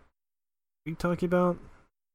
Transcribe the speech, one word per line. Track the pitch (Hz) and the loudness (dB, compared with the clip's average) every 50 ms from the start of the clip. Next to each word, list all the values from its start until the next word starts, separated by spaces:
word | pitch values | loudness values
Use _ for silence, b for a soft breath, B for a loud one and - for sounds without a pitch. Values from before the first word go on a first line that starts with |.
| - _ _ _ _ _ _ _ _ _ _ _ _ _ _ _ _ | -20 _ _ _ _ _ _ _ _ _ _ _ _ _ _ _ _
we | 151 165 | -10 -10
talking | - - 175 175 170 - | -4 -2 -2 0 0 0
about? | 175 175 180 180 180 175 - - - - - - _ _ _ _ _ _ | 2 2 4 4 2 0 -2 -8 -20 -20 -20 -20 _ _ _ _ _ _